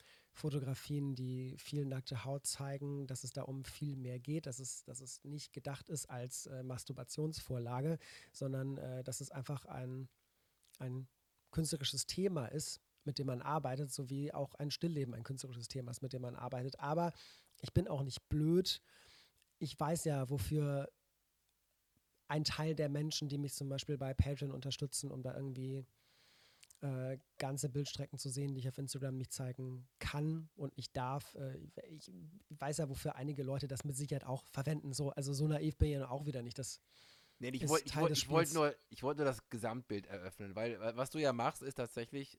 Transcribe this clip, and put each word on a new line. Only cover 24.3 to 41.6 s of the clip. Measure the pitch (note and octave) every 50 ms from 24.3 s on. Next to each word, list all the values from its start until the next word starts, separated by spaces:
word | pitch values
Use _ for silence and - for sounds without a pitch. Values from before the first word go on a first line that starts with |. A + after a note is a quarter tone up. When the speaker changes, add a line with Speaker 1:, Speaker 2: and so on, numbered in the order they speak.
| C#3+ C3+ C#3+ C3+
Speaker 1:
unterstützen, | C3+ C3+ B2+ C3+ B2+ - D3 C3+ - - - C3+
um | C3+ C3
da | B2+ C3 C3
irgendwie, | C3+ C#3 C3+ B2+ C3 C3 C3 C3+ C3+ C3 - _ _ _ _ _ - - - - - - - _ _ - - - _
äh, | - C#3 C3 B2+ B2+ C3 C3+ C3 - _ _ -
ganze | C#3+ C3+ C#3 C3+ - C#3+
Bildstrecken | A#2+ C#3+ C#3+ - - - C#3 - - C3+
zu | - C#3
sehen, | A#2+ C#3 C#3+ C#3 C3+
die | C3
ich | B2 C3
auf | -
Instagram | - C#3 B2+ - C3+ C3+ C3+ C3
nicht | C3 B2+ -
zeigen | - - C3+ B2+ B2 - C3 B2+ B2+ B2+ B2+ - _ -
kann | - - - D3 D3+ D#3 D#3+ E3 D#3+ D#3 _
und | - D3 C#3 -
nicht | - A#2 - -
darf. | C3 B2 B2+ C3+ C#3+ - - -
Äh, | - C#3 C3 C3+ D3+
ich, | D3+ D3+ - - - - D#3+ D3+ - - F#3 F3+ E3 D#3 E3+ G#3 - -
ich | D3+ C#3+
weiß | C#3 C#3+ D3+ E3
ja, | D#3 C3+
wofür | C3+ - - D#3 -
einige | C3 C3 D3 D3 C#3
Leute | C3+ B2+ C#3 C#3 C#3+ B2+
das | C3+ - -
mit | D3 C3
Sicherheit | B2+ D3 C#3 D3+ C3+ -
auch | B2+ C3 C#3 - -
verwenden. | - C3+ C3 D3+ D#3 D3 - C#3+
So, | B2+ C3 D3 C#3
also | - - C3+ C#3
so | C#3+ C3+ D3+
naiv | D3+ D3+ D3 D#3 D#3 D3+
bin | - D#3 D3+
ich | D3
ja | C#3 C3 B2
auch | B2+ C#3+ D3
wieder | D3+ C3 B2+
nicht. | A#2 A#2+ A2+ -
Das | B2+ - - - _ _ - - - - - - - - _ -
Speaker 2:
Nee, | B2 B2 C3
ich | B2+
Speaker 1:
ist | E3 C#3
Speaker 2:
wollt, | D#3 D#3+ -
ich | C#3
Speaker 1:
Teil | A#2+ D3
Speaker 2:
wollt, | E3 E3
Speaker 1:
des | D3+ C3
Speaker 2:
ich | - C3
wollt | D3+ E3 E3 C#3+
Speaker 1:
Spiels. | D#3+
Speaker 2:
nur, | D#3+ D3+ D3 C#3 - _ -
ich | A2+ -
wollte | B2+ C3+ D3 D3
nur | D3
das | C#3 B2 G#2+ - -
Gesamtbild | - A2+ G#2+ A2+ A2+ B2+ A#2+ - G#2+ G2+ F#2+
eröffnen, | - G2+ F#2+ F2 F#2+ - - G#2 G2 F#2
weil, | G#2+ A2+ A#2+ A2+ F#2
wa-, | G#2 A2+ A2
was | A#2+ C3+ C3+
du | - D#3
ja | D3+ C#3
machst, | B2 A#2 A#2 D3 D3 -